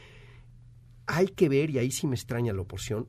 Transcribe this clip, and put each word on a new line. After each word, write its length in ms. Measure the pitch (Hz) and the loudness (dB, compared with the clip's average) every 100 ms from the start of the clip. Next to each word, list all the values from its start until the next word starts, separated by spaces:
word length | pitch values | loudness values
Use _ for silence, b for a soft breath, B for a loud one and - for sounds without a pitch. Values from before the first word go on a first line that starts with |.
| B B B B B - - - - - - | B B B B B -20 -20 -20 -20 -14 -4
hay 220 | 151 190 | 2 2
que 200 | - 165 | 4 4
ver, 220 | 135 156 | 4 2
y 80 | 131 | 0
ahí 120 | 127 | 0
sí 160 | 139 156 | 0 -2
me 100 | 120 | -2
extraña 360 | - 120 120 | -2 -2 0
la 100 | 98 | -2
oposición, 440 | 95 98 - 107 | -4 -8 -4 -4